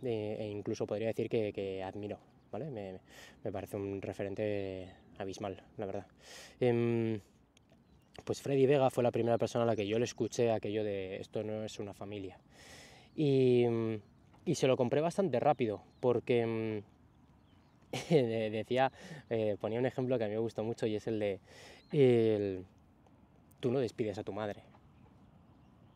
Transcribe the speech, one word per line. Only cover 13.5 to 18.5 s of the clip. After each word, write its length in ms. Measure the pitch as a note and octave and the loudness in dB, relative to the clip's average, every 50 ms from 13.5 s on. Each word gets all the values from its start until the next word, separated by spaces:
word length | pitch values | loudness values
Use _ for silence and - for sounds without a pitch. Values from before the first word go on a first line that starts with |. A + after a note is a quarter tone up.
| B2 A#2+ A#2+ A#2+ A#2 A2+ A2+ A2+ A2 G#2+ - - - - - - - - - | 6 6 6 4 2 2 0 -2 -2 -4 -8 -14 -20 -20 -20 -20 -20 -8 -4
y 100 | F#3 D3 | -2 0
se 100 | - - | 2 4
lo 100 | C3 B2+ | 4 4
compré 240 | A#2+ C3 A#2+ - C#3+ | 4 2 2 2 2
bastante 380 | D3+ E3+ E3 - G3 F3 A#2+ A#2 | 0 0 0 0 0 2 2 2
rápido, 440 | - C#3+ D3 - B2+ G#2+ G2+ F#2+ - - - - | 4 4 4 4 2 0 -2 -4 -8 -14 -8 0
porque, 400 | - B2 A#2 A2+ - - B2+ A#2+ | 2 2 2 2 2 2 2 2
em, 420 | A#2 A2+ A2+ A2+ A2 A2 G#2+ G#2 G2+ - _ _ - - _ _ _ _ - _ _ _ - - - _ _ _ - - - | 2 2 0 -2 -2 -2 -4 -4 -6 -10 _ _ -20 -20 _ _ _ _ -20 _ _ _ -20 -20 -20 _ _ _ -14 -10 -8
<laughs> 180 | C3 - - | -8 0 4
de-, 400 | E3+ D3+ B2+ A2+ A2+ A2+ A2 A2 | 4 4 4 4 2 0 0 0